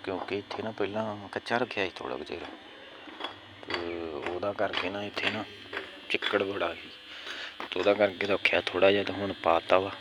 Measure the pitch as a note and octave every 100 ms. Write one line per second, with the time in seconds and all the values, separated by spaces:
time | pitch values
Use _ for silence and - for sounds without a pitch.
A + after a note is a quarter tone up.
0 | - F#2 F2 G2 G#2 - G#2+ G#2+ G2 G#2
1 | A2 G2+ G2 - - A#2+ B2 G#2 F#2+ -
2 | - B1+ - E2 D#2+ - - - - -
3 | - - - - - - - - E2+ E2+
4 | E2 C#2+ E2+ F2+ G2+ G2+ G2 - F#2 G2+
5 | G2+ - G#2 A2 - - - - - -
6 | - - - G#2 G2 G2 E2+ D#2+ - -
7 | - - - - - - - F2+ F#2+ G2+
8 | G2+ F2+ G2 F#2+ - F2 - F2+ G2 G2+
9 | F#2+ F#2+ G2 F#2 - E2 - F#2 G2 -